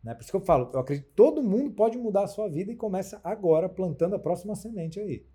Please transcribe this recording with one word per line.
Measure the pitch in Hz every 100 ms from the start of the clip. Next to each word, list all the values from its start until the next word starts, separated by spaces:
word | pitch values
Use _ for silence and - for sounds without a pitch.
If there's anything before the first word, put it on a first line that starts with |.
Né? | 113
Por | 117
isso | -
que | 196
eu |
falo, | 185 147 123
eu | 135
acredito | 127 143 -
que |
todo | - 254 311
mundo | 240 202 277
pode | 196 220 240
mudar | 233 196
a | 196
sua | - 214
vida | 151 196
e | 233
começa | 220 190 190 -
agora | 165 185 185 160 180
plantando | 180 185 139 170 202
a |
próxima | 156 175 202 208
semente | 220 220 160 196
aí. | 208 120 -